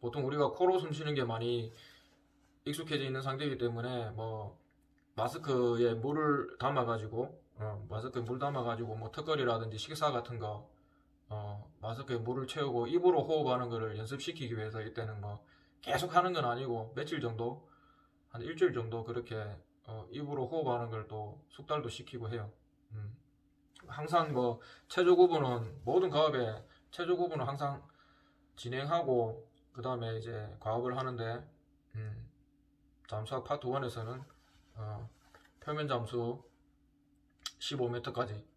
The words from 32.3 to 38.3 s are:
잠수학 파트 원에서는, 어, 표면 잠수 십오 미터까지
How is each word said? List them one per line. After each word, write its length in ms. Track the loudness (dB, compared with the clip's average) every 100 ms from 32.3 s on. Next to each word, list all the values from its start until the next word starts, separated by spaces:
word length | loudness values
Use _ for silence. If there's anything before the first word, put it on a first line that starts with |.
| _ _ _ _ _ _ _ -10
잠수학 380 | -8 -4 -6
파트 220 | -2 -2 0
원에서는, 560 | 0 0 -4 -6 -8 -12 -20 _ _ _
어, 360 | -10 -8 -8 -10 _ _ -20 -20 _
표면 280 | -4 -2 0
잠수 540 | 0 0 -2 -2 -4 -10 _ _ _ _ _ _ _ _ _ -14 -10
십오 300 | -6 -2 0
미터까지 580 | -2 -4 -2 -2